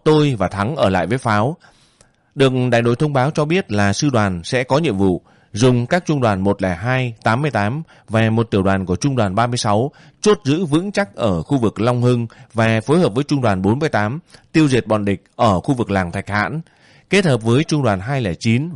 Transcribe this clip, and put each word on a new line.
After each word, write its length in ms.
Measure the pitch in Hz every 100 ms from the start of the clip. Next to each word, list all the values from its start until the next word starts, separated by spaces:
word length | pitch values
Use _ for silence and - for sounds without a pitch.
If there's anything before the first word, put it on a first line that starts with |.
tôi 320 | - 156 147 117
và 120 | 90
Thắng 280 | 98 104 160
ở 140 | 113
lại 180 | 95 85
với 100 | 127
pháo. 400 | 120 104 117 170 _ _ _ _ _ _ _ -
Được 180 | 135 127 123
đại 100 | 117
đội 140 | 117 120
thông 180 | 151
báo 180 | 139 131
cho 140 | 160 151
biết 260 | 180 -
là 220 | 104 101
sư 160 | 98 151
đoàn 280 | 120 104 90
sẽ 200 | 85 127
có 140 | 131 139
nhiệm 200 | 165 98
vụ 240 | 98 87 - _ _
dùng 340 | 104 127 123 120
các 200 | 180 -
trung 160 | 147
đoàn 200 | 117 95
một 200 | 101 101
lẻ 140 | 95 85
hai, 380 | 110 127 123 113
tám 180 | 117 113
mươi 100 | 151
tám 320 | 110 104 143 165 - _
và 200 | 113 113
một 220 | 110 113
tiểu 120 | 107
đoàn 220 | 95 95 92
của 100 | 90
trung 200 | 143 131
đoàn 200 | 101 95
ba 120 | 120
mươi 100 | 120
sáu 340 | 110 104 139 - - _
chốt 180 | 214 208
giữ 220 | 131 151 180
vững 260 | 151 196
chắc 240 | 202 202 -
ở 260 | 117 87
khu 160 | 76 143
vực 220 | 110 -
Long 200 | 113 123
Hưng 260 | 123 123 113 - -
và 280 | 110 113 110
phối 180 | - 165
hợp 140 | 165 104
với 80 |
trung 180 | 147 143
đoàn 200 | 117 95
bốn 180 | 95 123
mươi 100 | 156
tám 300 | 107 104 143 - - _
tiêu 160 | 160 151
diệt 200 | 123 110
bọn 180 | 107 101
địch 180 | 98 - -
ở 240 | 120 90
khu 160 | - 127
vực 160 | 98
làng 200 | 98 87
Thạch 180 | 98 95
Hãn, 320 | 104 95 147 - _ _ _ _
kết 160 | 190 185
hợp 180 | 123
với 200 | 113 123
trung 200 | 160 151
đoàn 160 | 127 98
hai 220 | 104 139
lẻ 120 | 107
chín 360 | 82 113 117 165